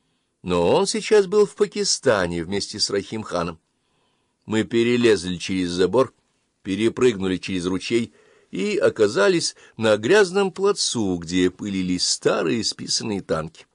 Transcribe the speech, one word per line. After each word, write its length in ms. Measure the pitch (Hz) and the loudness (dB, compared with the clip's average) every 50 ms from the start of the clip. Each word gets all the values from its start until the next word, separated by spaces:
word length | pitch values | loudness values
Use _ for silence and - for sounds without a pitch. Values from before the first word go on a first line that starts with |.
| _ _ _ _ _ _ _ _ | _ _ _ _ _ _ _ _
но 300 | - 90 87 87 85 98 | -4 0 0 2 4 4
он 140 | 131 175 196 | 4 2 2
сейчас 400 | - - 214 - - 220 208 196 | 0 -2 -4 0 2 4 4 4
был 180 | 180 208 214 202 | 4 4 2 2
в 100 | 196 - | 2 2
Пакистане 880 | - 208 190 - 208 202 - - - - 131 110 98 90 85 87 87 82 | -2 -2 -2 -2 -2 -2 -2 -2 0 2 2 2 2 2 0 -2 -4 -4
вместе 360 | 87 101 98 98 - - 101 | -2 -4 -4 -4 -4 -4 -4
с 100 | - - | -2 -2
Рахим 340 | 101 101 95 - 90 87 82 | -2 -2 -4 -4 -8 -10 -8
ханом. 360 | - 87 87 87 90 82 - _ _ _ _ _ _ _ _ _ _ _ _ _ _ _ _ _ | -6 -4 -4 -4 -4 -6 -10 _ _ _ _ _ _ _ _ _ _ _ _ _ _ _ _ _
Мы 180 | - 107 110 - | -4 -2 -2 0
перелезли 720 | - 117 117 117 120 120 120 120 113 104 90 85 90 90 | 0 2 2 2 2 2 4 4 4 4 2 0 -4 -6
через 340 | 82 - - 95 92 90 87 | -6 -6 -4 -2 -2 -2 -2
забор, 420 | 87 90 92 90 101 123 131 117 _ _ _ _ _ _ _ _ _ _ | 0 0 0 2 2 2 0 0 _ _ _ _ _ _ _ _ _ _
перепрыгнули 760 | - 95 98 101 113 110 - 117 127 127 107 92 95 92 92 | -8 -6 -2 0 0 0 0 2 2 2 2 0 -2 -2 -2
через 280 | 85 - - 95 90 85 | -4 -4 -4 -4 -4 -2
ручей 480 | 92 95 90 - - 117 120 113 - _ _ _ _ _ _ _ _ | -2 -4 -4 -2 -2 -2 -2 -2 -4 _ _ _ _ _ _ _ _
и 260 | - 180 202 208 202 | -8 -6 -4 -4 -2
оказались 760 | - 113 117 - - 214 104 117 185 202 202 180 165 - - - _ - - _ | 0 0 0 2 2 0 2 2 2 2 2 2 0 -2 -4 -8 _ -18 -18 _
на 220 | - 110 110 104 | -2 2 2 2
грязном 540 | 107 107 131 196 214 202 175 180 202 196 185 | 2 2 4 4 4 4 4 2 0 -2 -2
плацу, 680 | - 185 196 202 202 - - - - 120 104 95 90 | -2 -2 0 0 0 0 -2 -4 -2 -2 -2 -2 -2
где 320 | 87 85 80 90 92 90 92 | -4 -4 -2 0 2 2 2
пылились 580 | - - - 104 98 95 92 92 90 90 - | 0 -2 -8 -6 -4 -2 -2 -2 -2 -2 -2
старые 560 | - - - - - 202 220 - 151 127 113 101 | -4 -2 0 0 0 0 0 0 -2 -2 -2 -4
списанные 580 | - - - - - - - 123 113 101 95 | -6 -8 -8 -8 -6 -6 -4 -4 -4 -6 -6
танки. 440 | - - 87 80 78 80 - - - _ _ | -4 -4 -4 -4 -6 -8 -12 -20 -20 _ _